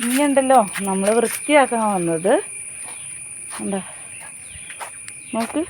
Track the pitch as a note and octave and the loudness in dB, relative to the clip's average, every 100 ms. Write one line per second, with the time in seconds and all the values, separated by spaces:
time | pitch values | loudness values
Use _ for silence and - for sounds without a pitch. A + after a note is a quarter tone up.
0 | A3+ B3+ D4 C#4 C4+ C4 G3+ - G3 F#3+ | -2 0 2 2 6 6 4 -2 -2 0
1 | F#3+ A3+ A3+ - - D4 C4 A#3 A3 G3 | 2 2 2 -2 4 4 4 2 0 0
2 | E3+ E3 F3+ D4 - - - - - - | 0 0 2 2 0 -16 -20 -20 -20 -18
3 | - - - - - - G#3+ G3 F3+ - | -20 -20 -20 -20 -16 -10 -6 -6 -6 -18
4 | - - - - - - - - - - | -20 -20 -20 -20 -20 -18 -16 -14 -14 -14
5 | - - - A3+ A3+ C#4+ E4 | -18 -18 -8 -6 -4 -4 -6